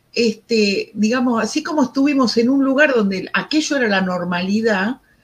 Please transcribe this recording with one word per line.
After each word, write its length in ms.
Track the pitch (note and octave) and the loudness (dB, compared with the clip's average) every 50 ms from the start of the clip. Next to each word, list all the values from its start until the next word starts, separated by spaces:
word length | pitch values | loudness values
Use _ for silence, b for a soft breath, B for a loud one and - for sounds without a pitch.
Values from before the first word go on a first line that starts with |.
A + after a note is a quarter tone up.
| _ _ - | _ _ -2
este, 800 | A#3 A#3+ A3+ G#3+ - - - A3+ A3 G#3 G3+ G3 - - - - | 0 0 0 -2 -4 -4 -2 0 0 2 2 0 -2 -4 -6 -4
digamos, 480 | G#3 G#3 G#3+ A#3+ C4 B3 B3+ A#3 A3+ - | -2 0 0 2 0 0 0 0 0 -2
así 200 | - - D#4 D#4 | -2 -4 -4 -4
como 200 | F4 D#4+ D#4 C4+ | -2 -2 0 0
estuvimos 520 | - - C#4 C#4 D4 C#4+ C4+ B3+ G#3+ - | 0 0 0 0 2 2 2 0 2 2
en 120 | A3+ A3+ B3 | 2 2 4
un 160 | C#4 C#4 C4+ | 2 2 2
lugar 300 | C4+ C4+ C4+ D4+ D4+ C4 | 2 2 2 2 4 4
donde 340 | A#3 G#3 G3 F#3+ F#3 - - - | 2 0 0 -2 -4 -6 -4 -4
aquello 440 | F#3+ F#3 - - D#4 D4+ - D4 | -4 -4 -2 -2 -2 0 0 0
era 120 | C#4 B3 G#3+ | 0 0 0
la 120 | G3 F#3+ F#3+ | 0 0 0
normalidad, 1000 | F#3 F3+ F3 F3 F3 F3+ F3 F3+ F#3+ G3+ A3 A3 A3+ G#3 F#3 F#3+ A3 C4+ b b b b b | -2 -2 -4 -4 -4 -4 -2 -2 -2 -2 0 0 0 0 0 0 -2 -4 b b b b b